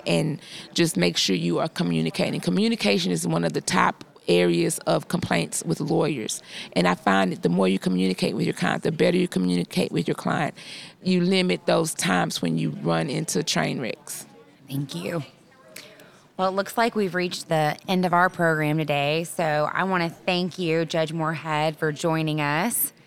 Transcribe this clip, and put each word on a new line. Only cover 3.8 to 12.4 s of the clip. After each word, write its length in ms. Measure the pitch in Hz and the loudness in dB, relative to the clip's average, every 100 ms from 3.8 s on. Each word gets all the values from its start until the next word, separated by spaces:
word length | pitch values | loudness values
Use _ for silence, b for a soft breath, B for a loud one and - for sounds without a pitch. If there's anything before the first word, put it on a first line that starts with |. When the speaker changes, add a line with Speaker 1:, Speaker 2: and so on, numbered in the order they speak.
| 180 - - - - | 2 0 -10 -6 2
Speaker 1:
areas 500 | 175 175 170 170 - | 4 4 2 0 0
of 280 | - 160 - | 0 0 0
complaints 540 | 175 - 170 147 - | -4 0 -2 -2 -4
with 160 | 170 - | -4 -4
lawyers. 600 | 151 165 156 139 - - B B B | 0 0 0 -2 -6 -8 B B B
And 120 | - 180 | 0 2
I 80 | |
find 380 | 175 202 190 185 | 2 2 2 2
that 100 | 170 | 0
the 60 | 170 | 0
more 180 | 175 190 | 2 2
you 140 | 190 | 2
communicate 560 | 185 185 185 185 180 117 | 0 0 0 0 -2 0
with 80 | |
your 100 | 170 | -2
client, 300 | - 180 - | 0 -2 0
the 80 | - | 0
better 240 | 156 175 180 | 2 2 2
you 100 | 180 | 0
communicate 640 | 185 180 175 165 185 - | 0 0 0 -2 -2 -2
with 160 | - - | -2 -2
your 80 | |
client. 400 | - - - 147 - B B B B | -2 -2 -2 -2 -6 B B B B
You 180 | 185 180 | 0 2
limit 440 | 175 190 180 175 - | 4 4 2 0 2
those 280 | 170 160 | 2 2
times 460 | - 180 180 165 - | -2 0 2 0 -2